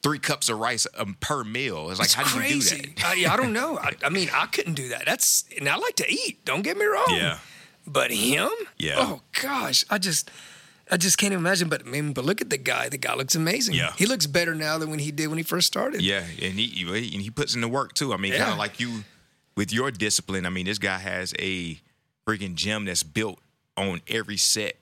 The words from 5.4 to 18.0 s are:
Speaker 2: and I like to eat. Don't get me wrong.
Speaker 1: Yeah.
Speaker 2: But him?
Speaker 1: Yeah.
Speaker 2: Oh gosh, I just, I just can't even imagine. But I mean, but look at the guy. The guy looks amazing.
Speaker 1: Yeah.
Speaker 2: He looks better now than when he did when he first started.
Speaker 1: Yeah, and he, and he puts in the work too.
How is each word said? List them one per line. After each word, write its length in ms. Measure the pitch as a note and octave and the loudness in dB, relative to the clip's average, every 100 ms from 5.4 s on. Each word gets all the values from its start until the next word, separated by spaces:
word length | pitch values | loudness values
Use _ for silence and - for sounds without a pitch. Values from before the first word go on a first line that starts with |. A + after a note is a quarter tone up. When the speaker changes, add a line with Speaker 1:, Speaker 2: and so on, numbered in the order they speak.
| - - | 0 -2
Speaker 2:
and 80 | C#3 | 0
I 100 | F3+ | 2
like 200 | A#4 - | 0 0
to 140 | C3+ | 0
eat. 320 | C#4 A#4+ - | 0 -2 -6
Don't 160 | - C#3 | -2 0
get 160 | G#3+ F#4+ | 0 2
me 80 | |
wrong. 220 | G#4 G#4 C5 | 2 4 4
Speaker 1:
Yeah. 300 | E2+ E2+ D#2+ - - - _ - | 4 2 -2 -10 -20 -20 _ -2
Speaker 2:
But 240 | C#3 B2+ | 2 2
him? 400 | A2+ A2+ D3 G#3+ A#4 G#4 _ | 2 2 4 2 -2 -8 _
Speaker 1:
Yeah. 200 | D#2 C#2 | -2 2
Speaker 2:
Oh 240 | B3+ - _ - | 2 0 _ -6
gosh, 440 | C4 C#4 A3 B2+ - | -2 -2 2 0 2
I 80 | G#3 | 0
just, 320 | F#3 D#3 - - - - - - - | 2 0 -2 -12 -20 -20 -20 -20 -2
I 40 | F#3 | 0
just 220 | F3+ - | 4 4
can't 140 | G3+ | 4
even 120 | F#3+ | 2
imagine. 240 | E3+ F#3+ E3+ | 2 2 2
But 180 | D#3 - | 0 -2
I 40 | |
mean, 220 | C3+ D3+ | -2 0
but 100 | C#3 | 0
look 160 | C3 G#3+ | 0 0
at 100 | A#3 | 0
the 60 | C3+ | 0
guy. 320 | C3 B2+ B2 | 0 0 0
The 100 | C#3 | -2
guy 160 | C3 | -2
looks 200 | A#2+ C3+ | -2 0
amazing. 400 | D#3+ D#3+ A3+ A#3 | 2 2 2 2
Speaker 1:
Yeah. 180 | E3 E2 - | 2 0 2
Speaker 2:
He 100 | G3+ | 2
looks 200 | B3+ D3+ | 2 2
better 280 | D#3 E3+ | 2 2
now 240 | D#3+ D#3 D#3+ | 0 0 0
than 120 | D#3 | -2
when 80 | D#3 | -2
he 100 | D3 | -4
did 140 | D3 D#3 | -2 -2
when 80 | D#3+ | -2
he 60 | |
first 220 | D#3+ E3+ F3 | -2 2 2
started. 340 | - B3 C4 | 2 0 0
Speaker 1:
Yeah, 180 | F#2 G2 | 0 0
and 380 | F2 D#2 F#2 F#2+ | -4 -6 -4 -2
he, 240 | A#2 G2+ F2 G2+ A#2 | -4 -4 -4 -4 -4
and 80 | G2+ | -6
he 80 | G2 | -6
puts 240 | A#2+ C#3+ | -4 -4
in 60 | B2+ | -2
the 80 | A#2 | -2
work 240 | C3+ C3 | -2 -2
too. 180 | - | -2